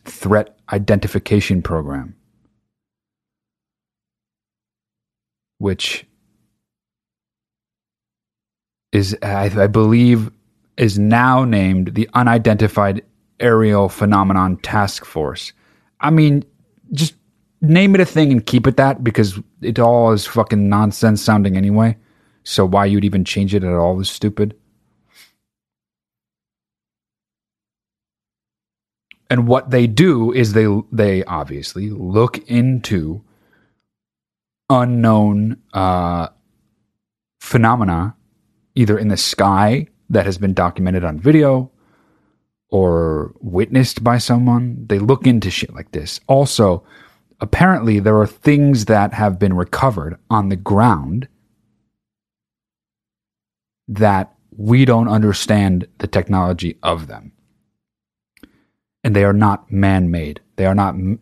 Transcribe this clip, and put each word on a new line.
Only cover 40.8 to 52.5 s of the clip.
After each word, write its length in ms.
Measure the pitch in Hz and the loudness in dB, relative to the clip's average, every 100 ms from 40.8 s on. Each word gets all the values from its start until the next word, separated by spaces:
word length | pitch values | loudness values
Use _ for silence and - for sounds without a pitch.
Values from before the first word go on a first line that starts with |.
| 92 92 | -4 -2
on 140 | 87 76 | -4 -4
video 540 | 110 156 143 131 131 _ _ _ _ _ _ _ _ _ - | 2 4 4 0 -2 _ _ _ _ _ _ _ _ _ -4
or 640 | 101 92 85 82 78 78 - | 0 2 0 -2 -4 -8 -12
witnessed 640 | 104 90 110 131 131 - | -8 -4 0 0 0 0
by 140 | 117 120 | 0 0
someone. 680 | - 120 123 120 123 117 113 | 0 0 2 0 -2 -8 -4
They 120 | 101 | -2
look 280 | 107 135 127 | 0 2 2
into 240 | 117 95 | 2 0
shit 240 | - - | -6 -8
like 160 | - 80 | -12 -14
this. 300 | 78 76 - - | -12 -12 -10 0
Also, 560 | 135 139 - 101 87 - - - _ _ - | 0 0 2 0 0 -6 -20 -20 _ _ -12
apparently 580 | 107 - 180 185 113 104 | -6 0 2 2 0 0
there 200 | 101 107 | 2 2
are 80 | 104 | 0
things 580 | - 147 147 143 131 | -2 0 2 4 2
that 280 | 104 107 101 | 2 0 0
have 260 | - 107 92 | 0 -2 0
been 160 | 101 | -2
recovered 640 | 90 87 - 135 101 76 85 - | -2 -4 -2 -2 -2 -8 -12 -4
on 180 | 110 98 | -2 -2
the 80 | 95 | -4
ground 680 | 98 101 120 90 69 101 131 _ _ _ _ _ _ _ _ _ _ _ _ | -2 2 2 2 -4 -6 -8 _ _ _ _ _ _ _ _ _ _ _ _